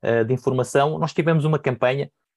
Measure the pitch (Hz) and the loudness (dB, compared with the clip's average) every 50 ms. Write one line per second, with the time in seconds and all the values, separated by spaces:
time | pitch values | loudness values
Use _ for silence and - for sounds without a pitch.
0 | - - 117 117 113 110 127 127 - 139 131 127 123 - - 143 139 151 156 156 | -2 0 2 2 2 2 -2 -2 -2 -2 -2 -2 -2 0 2 2 2 0 0 -4
1 | 165 151 - - 156 165 165 156 143 156 160 175 - 135 123 - 127 123 131 139 | -6 -4 -2 -2 0 2 2 2 2 0 0 0 0 -2 -2 0 0 0 0 -2
2 | 139 - _ _ _ _ _ | -4 -8 _ _ _ _ _